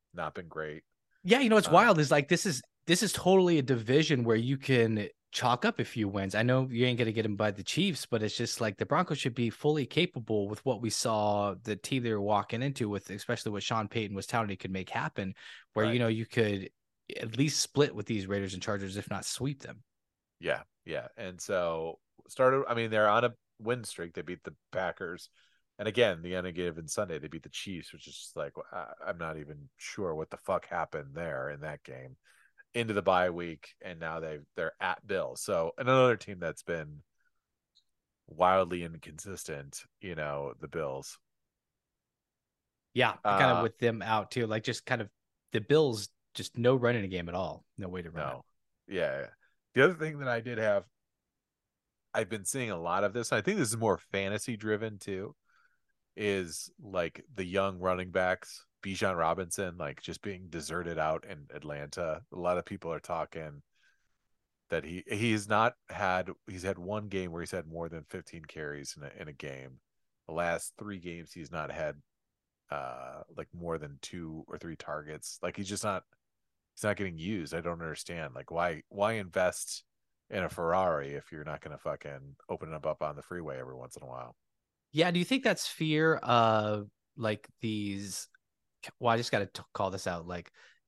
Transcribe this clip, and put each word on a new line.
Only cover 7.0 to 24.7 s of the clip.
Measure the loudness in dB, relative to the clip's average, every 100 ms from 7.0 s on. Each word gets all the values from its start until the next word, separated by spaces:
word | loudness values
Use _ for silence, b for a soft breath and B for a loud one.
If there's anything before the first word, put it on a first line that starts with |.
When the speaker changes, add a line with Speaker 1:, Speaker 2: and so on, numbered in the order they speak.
| 2
Speaker 2:
get | 2
'em | 2 2
by | 2
the | 0
Chiefs, | -2 2 2 0 -2
but | 0
it's | 0 0
just | -2 0
like | -2 0
the | 2
Broncos | 2 2 -2
should | -2
be | 0 -2
fully | 2 2 2 2
capable | 2 2 0 0 0 0
with | -2
what | -2 0
we | -2
saw | 0 2 2 4 4 2 -2
the | -4 -6
team | -2 -2
they | 0
were | 0
walking | 2 2 2 -2
into | -2 0 -2
with, | -2 -6
especially | -8 -4 -4 -2
what | -4
Sean | 0 0 0
Payton | -2 -2 -4
was | -2
touting | -2 0
he | -4
could | -6
make | -6 -4
happen, | -4 -4 -4 -6 -8 B B -6
where, | 0 2
Speaker 1:
Right. |
Speaker 2:
you | 4
know, | 2
you | 0 0
could | 2 2 0 -4 -14 _ _ -12 -8
at | -4 2
least | 2 2
split | 2 2 2
with | 2 -2
these | -2 0
Raiders | -2 -2
and | -4
Chargers, | -2 -2 -4 -6
if | -6
not | -6
sweep | -4 -4 -4 -6
them. | -10 -16 _ _ _ _ _ _
Speaker 1:
Yeah, | -4 -4 -6 _
yeah. | -8 -6 -6 -10
And | -10 -8
so | -2 0 0 0 -4 -8 _ _ -8
started, | 4 6 6 2
I |
mean, | 0 2
they're | 4 6
on | 6
a | 4 0 _ -8
win | -2 -2
streak. | -4 -8 -8
They | -8
beat | -8 -10
the | -12 -16 _